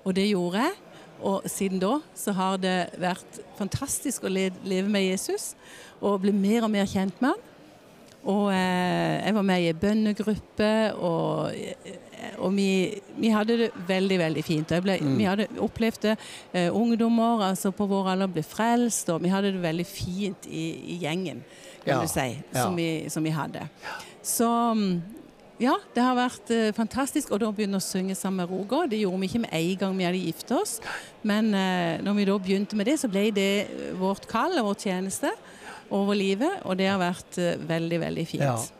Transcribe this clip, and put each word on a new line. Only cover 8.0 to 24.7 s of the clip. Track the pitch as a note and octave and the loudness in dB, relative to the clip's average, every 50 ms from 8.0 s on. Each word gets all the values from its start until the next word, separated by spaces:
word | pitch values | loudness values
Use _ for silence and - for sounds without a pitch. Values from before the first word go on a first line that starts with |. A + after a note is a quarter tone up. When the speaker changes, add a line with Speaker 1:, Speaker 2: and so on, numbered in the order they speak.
| - - - - | -20 -20 -20 -10
Speaker 1:
Og, | - - G3 G#3 G#3 G3+ G3 | -2 0 2 2 2 2 2
eh, | F#3 F#3 F#3 F3+ F3+ F3+ F3+ F3 E3+ E3+ E3 D#3 D#3 - | 2 2 2 2 2 2 2 2 2 2 2 0 0 0
jeg | - G#3 | 2 2
var | A3 F#3+ | 2 4
med | G3 F#3 F3+ F3 | 4 4 4 4
i | E3+ | 2
en | E3 E3 | 2 2
bønnegruppe, | G3+ G3+ G#3+ A3 G#3+ G#3 G#3 - G#3+ G#3 G#3+ E3 - - - - G#3+ G#3+ G#3+ A3 A3 G#3+ - | 2 2 2 4 2 2 0 0 0 -2 -2 -2 -4 -12 -2 0 2 2 4 4 2 2 0
og, | - - F3+ E3 E3 E3 D#3 D#3 D#3 - - - | 0 0 0 2 2 0 0 0 0 -2 -2 -4
eh, | - - - - - - F3 F#3+ F3+ - - - - - - - - | -6 -8 -10 -10 -12 -12 -14 -14 -14 -16 -20 -18 -14 -14 -12 -10 -4
og | - F#3 F#3+ | -2 0 2
vi, | G3 G3 F#3+ F#3+ F#3+ F#3 - - G3 - - - - | 2 2 4 4 4 2 0 -2 -6 -10 -14 -6 0
vi | - A3+ | 2 4
hadde | A3 G#3+ G#3 A3 A#3 A#3 | 4 4 4 2 2 2
det | A#3 G#3+ - - F3+ | 2 0 -2 -6 -2
veldig, | F3 F#3+ F#3 F#3+ G3 F#3+ F#3 | 0 2 2 4 2 2 2
veldig | E3+ D#3+ D#3+ C#3+ D#3 | 2 2 0 -2 0
fint. | - F3 D3+ D#3+ - | 0 0 0 2 2
Og | D#3+ | 0
jeg | E3+ F#3 | 0 2
ble, | G3 F#3+ - - | 2 0 0 2
Speaker 2:
Mm. | C#3+ C3+ B2 | 2 2 2
Speaker 1:
vi | G#3+ | 4
hadde | F#3+ F#3+ G3+ G#3+ - - - | 2 2 2 0 -2 -2 -2
opplevd | - A3 - - A3+ A3+ A3+ - - | -2 -2 0 0 0 0 0 0 0
det, | G#3 A3 G#3+ - - - - - - - | 0 0 0 -4 -14 -16 -16 -18 -6 -2
eh, | F3+ F3 F3 | 0 0 2
ungdommer, | - F#3+ A3+ A#3 A#3 A3 A#3 A#3 A#3 A3+ A3+ A#3 A#3 A3+ G3+ F#3+ | 2 2 2 2 2 2 4 4 4 4 4 4 4 2 2 2
altså | F#3+ F#3 - G3+ F#3 | 0 0 0 -2 0
på | - G#3 G3 | 0 0 0
vår | G3 G3 G3 F#3+ F#3 | 2 2 2 2 2
alder | F#3 G3 F#3+ | 2 0 0
ble | F3 D#3+ D3+ | 0 -2 -4
frelst, | - - - G#3+ A#3 A#3 A#3+ A#3+ A#3+ - - - - | -4 -2 0 2 4 4 4 4 2 0 -2 -2 0
og | E3+ D#3+ D#3+ | 0 2 2
vi | F3 | 2
hadde | F#3+ F#3+ G3 G3+ F#3+ | 2 4 2 2 0
det | F#3+ F3 | 0 0
veldig | E3 D#3+ E3+ F3 | 0 0 0 -2
fint | F3 - - - - F3+ F#3+ G#3 F#3+ F#3+ - - | -4 -6 -8 -6 -4 -4 -2 -2 -4 -4 -6 -12
i, | - - D#3 D#3+ E3 D#3+ - - - E3 | -10 -8 -6 -6 -6 -6 -8 -8 -8 -8
i | F3 E3+ | -6 -4
gjengen, | D3 D#3 F3+ F#3+ E3 C3 A#2 - - - - - - - - - | -2 -2 -2 -4 -4 -6 -8 -12 -16 -20 -20 -20 -20 -20 -8 -2
kan | - C#3 | 0 2
Speaker 2:
Ja. | C3 A2+ | 2 2
Speaker 1:
du | |
si, | D#3 - D#3+ C3+ B2+ A2+ C#3 - - - | 0 0 -2 -2 -2 -4 -6 -10 -6 -2
Speaker 2:
Ja. | C3 B2 | 0 0
Speaker 1:
som | - F#3 | 0 0
vi, | E3+ E3 E3 D#3+ D#3 E3 - | 0 -2 -2 -2 -4 -4 -6
som | - E3 D#3 | -4 -2 -2
vi | D#3 | 0
hadde. | D#3+ D#3 C#3 D#3 - - - D3+ - - - - - - - - - - - | 0 -2 -4 -6 -6 -10 -10 -12 -14 -14 -14 -12 -12 -12 -14 -16 -20 -12 -6
Så, | - - - A#3+ | -4 0 2 2
mm, | A#3 A#3 A#3 A#3 A#3+ | 2 2 2 2 2